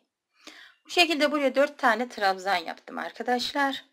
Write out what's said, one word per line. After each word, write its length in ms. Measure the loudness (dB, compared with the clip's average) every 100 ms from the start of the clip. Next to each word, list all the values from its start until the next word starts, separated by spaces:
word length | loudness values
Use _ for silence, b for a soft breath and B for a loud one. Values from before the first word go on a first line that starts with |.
| _ _ _ B B B B B -2
Bu 40 |
şekilde 420 | 2 4 4 0
buraya 240 | 2 0 2
dört 220 | 2 2
tane 320 | 0 2 -2
trabzan 460 | -2 0 0 0 -2
yaptım 420 | -2 -12 -12 -10
arkadaşlar. 880 | -10 -6 -2 -2 -2 -2 -2 -2 -12